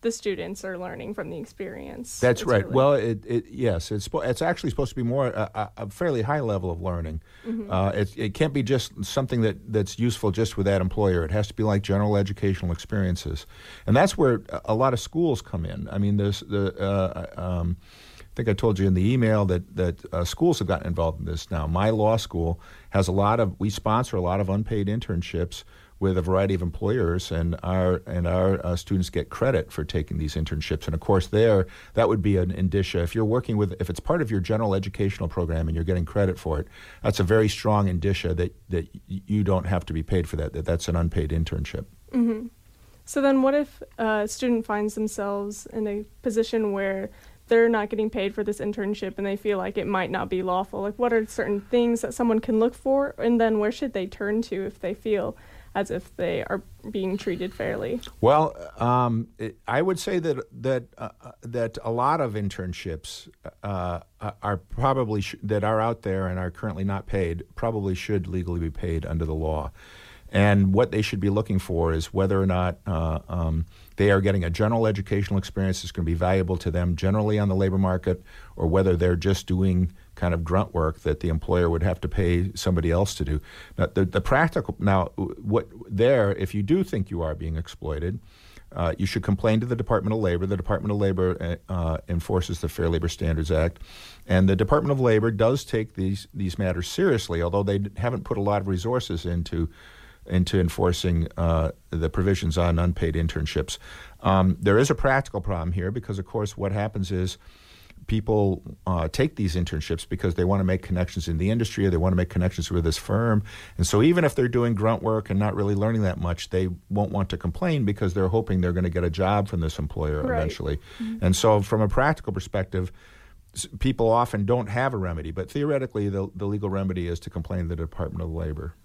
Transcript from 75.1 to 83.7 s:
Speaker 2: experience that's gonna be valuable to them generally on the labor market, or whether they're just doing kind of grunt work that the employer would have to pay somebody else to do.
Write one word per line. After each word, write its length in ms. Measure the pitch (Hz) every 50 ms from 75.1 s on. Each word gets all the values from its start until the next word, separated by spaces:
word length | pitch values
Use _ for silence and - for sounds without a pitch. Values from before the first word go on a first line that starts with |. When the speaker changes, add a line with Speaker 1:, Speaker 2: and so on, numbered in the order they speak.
| 107 101 101 - 101 95
Speaker 2:
experience 440 | - - - - 98 95 92 - -
that's 100 | 90 -
gonna 140 | - 85
be 80 | 80 85
valuable 420 | 80 90 90 92 95 92 87 92
to 160 | 87 - 90 80
them 240 | 87 87 87 87
generally 420 | 80 - 92 98 107 104 107 107 107
on 100 | 104 101
the 60 | 95
labor 240 | 95 98 95 95 95
market, 420 | 98 92 92 92 - 95 90 - - - - - - - -
or 100 | - -
whether 300 | 80 82 95 95 95 90
they're 180 | 85 90 90 90
just 320 | 85 80 98 98 - -
doing 460 | - 92 90 95 95 92 90 92 85 - - - - -
kind 180 | - - 90 85
of 80 | 85 82
grunt 320 | 80 87 95 101 - -
work 260 | 85 80 80 78 -
that 200 | - 82 76 -
the 80 | - 87
employer 420 | 80 80 - - 90 90 87 85
would 140 | 82 82 80
have 160 | 98 82 -
to 80 | - 90
pay 420 | - - 95 85 87 87 87 95 -
somebody 340 | - - 95 90 87 80 82
else 240 | 82 87 101 104 -
to 100 | - -
do. 160 | 69 76 76 - - - - - -